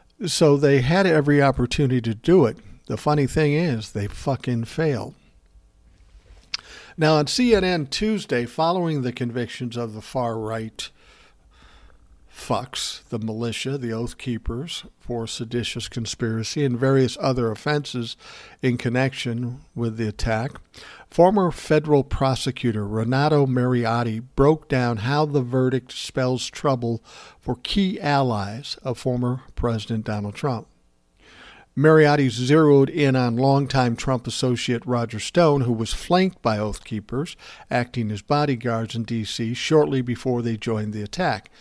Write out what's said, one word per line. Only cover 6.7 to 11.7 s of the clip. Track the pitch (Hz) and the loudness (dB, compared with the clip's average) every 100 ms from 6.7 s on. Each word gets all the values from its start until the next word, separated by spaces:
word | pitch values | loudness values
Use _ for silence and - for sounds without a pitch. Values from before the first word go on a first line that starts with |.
| - - - | -20 -18 0
Now, | 190 151 | 2 4
on | 151 | 2
C | - 240 208 | 2 4 4
N | |
N | 185 175 135 | 2 -2 -4
Tuesday, | - 214 208 - 123 117 | -2 -2 -2 -2 -2 -2
following | - 160 180 165 147 | -2 0 0 0 -2
the | 123 | -4
convictions | 117 120 120 117 - 123 117 | -4 -6 -4 -6 -6 -8 -6
of | 113 | -8
the | 107 | -10
far-right | - 131 120 113 107 113 110 - - - - - - _ _ _ - | -8 -4 -4 -4 -4 -6 -8 -10 -16 -16 -20 -20 -20 _ _ _ -20